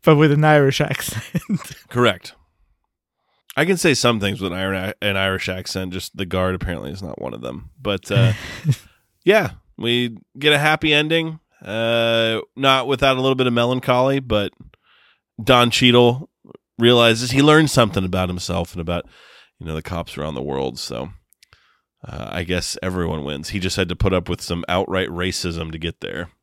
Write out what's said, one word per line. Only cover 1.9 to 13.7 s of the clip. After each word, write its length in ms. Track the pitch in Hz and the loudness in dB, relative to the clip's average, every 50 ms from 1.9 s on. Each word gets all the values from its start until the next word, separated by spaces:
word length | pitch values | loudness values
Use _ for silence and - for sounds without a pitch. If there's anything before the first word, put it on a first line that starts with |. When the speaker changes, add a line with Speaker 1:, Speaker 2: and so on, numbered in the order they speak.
| - 123 120 113 92 90 - - - _ _ _ _ _ _ _ _ _ _ _ _ _ _ _ _ _ _ _ _ _ _ _ - | 0 2 2 2 2 0 -10 -20 -20 _ _ _ _ _ _ _ _ _ _ _ _ _ _ _ _ _ _ _ _ _ _ _ -4
Speaker 2:
I 80 | 139 151 | -2 0
can 100 | 180 196 | 0 0
say 180 | 170 - 170 131 | 2 2 2 2
some 260 | - - 120 117 107 | 4 2 2 2 2
things 200 | 98 98 95 131 | -2 -4 -4 -4
with 140 | 95 90 87 | -6 -6 -4
an 40 | 90 | -4
Ir-, 340 | 95 98 95 95 92 92 - _ | -4 -4 -4 -4 -4 -6 -8 _
an 160 | - 104 98 | -4 -2 0
Irish 320 | 95 95 98 95 95 - - | 0 0 0 -2 -2 -4 -6
accent, 420 | 92 92 92 - - 95 92 92 | -8 -8 -8 -8 -8 -6 -6 -6
just 240 | 87 95 - - _ | -8 -8 -10 -10 _
the 100 | 95 98 | -8 -6
guard 300 | 87 90 92 92 92 92 | -4 -2 0 0 0 -2
apparently 360 | 92 - 87 87 67 50 67 | -4 -6 -6 -6 -6 -8 -10
is 120 | 85 95 98 | -10 -10 -12
not 180 | 78 50 - | -12 -10 -10
one 120 | - 65 57 | -10 -10 -10
of 80 | 57 | -10
them. 300 | 60 60 64 - - - _ _ | -10 -10 -10 -10 -14 -18 _ _
But, 280 | - 104 101 95 _ - | -6 -6 -6 -6 _ -2
uh, 220 | 101 117 120 117 107 - - - - - - 160 123 - | 0 2 2 2 0 -2 -8 -14 -14 -4 -2 -2 -2 -2
<laughs> 440 | - _ _ _ _ _ _ _ _ | -4 _ _ _ _ _ _ _ _
yeah, 260 | 170 208 214 - - - - _ _ _ | 4 4 4 2 0 -8 -12 _ _ _
we 400 | - 104 117 120 123 123 120 113 - _ _ _ | -6 -4 -2 0 0 0 -2 -6 -12 _ _ _
get 160 | 131 143 151 151 | -2 2 2 2
a 60 | 143 | 4
happy 340 | 147 156 151 151 - 156 147 | 2 2 0 2 2 2 2
ending. 460 | 147 151 151 165 165 160 160 160 160 _ _ _ _ | 2 2 2 0 0 -2 -4 -8 -12 _ _ _ _
Uh, 760 | - - 104 113 113 113 117 117 117 117 113 113 113 113 113 107 - _ _ | -12 -8 -4 -2 -2 0 0 0 2 2 2 2 0 0 -2 -4 -6 _ _
not 320 | 123 135 135 131 131 123 | 0 2 2 2 2 2
without 300 | 127 139 120 139 135 131 | -2 0 2 2 2 2
a 40 | 127 | 2
little 140 | 131 135 135 | 2 0 2
bit 120 | 127 131 | 2 0
of 60 | 123 120 | 2 2
melancholy, 680 | 120 120 120 | 2 2 2